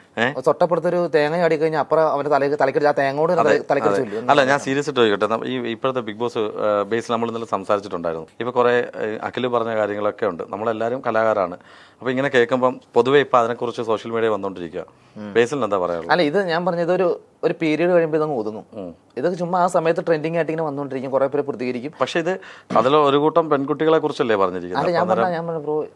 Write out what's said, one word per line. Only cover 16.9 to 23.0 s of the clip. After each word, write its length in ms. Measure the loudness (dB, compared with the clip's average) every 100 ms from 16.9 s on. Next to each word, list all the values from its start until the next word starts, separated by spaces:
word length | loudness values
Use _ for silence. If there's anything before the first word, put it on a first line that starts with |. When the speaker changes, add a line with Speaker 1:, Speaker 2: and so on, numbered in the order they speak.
Speaker 2:
ഒരു, 280 | 0 0 -2 -8 _
ഒരു 120 | -4 -2
പീരിയഡ് 280 | -2 0 2
കഴിയുമ്പോൾ 280 | 2 2 0
ഇതങ്ങ് 180 | 0 -2
ഒതുങ്ങും. 300 | -4 -8 -12
Speaker 1:
ഉം. 220 | -12 -12 -14 _ -4
Speaker 2:
ഇതൊക്കെ 200 | -4 -4
ചുമ്മാ 220 | -2 0
ആ 80 | 2
സമയത്ത് 380 | 2 2 0 0
ട്രെൻഡിങ് 280 | -2 0 -2
ആയിട്ട് 160 | -2
ഇങ്ങനെ 160 | -2 -4
വന്നുകൊണ്ടിരിക്കും, 440 | -4 -6 -6 -2
കുറെ 160 | 0 0
പേര് 180 | 0 -2
പ്രതികരിക്കും. 460 | -4 -4 -4 -8 -4
Speaker 1:
പക്ഷെ 180 | -2 0
ഇത് 200 | -2 -4 -8 -20 0 2
അതിൽ 180 | 4
ഒരു 220 | 6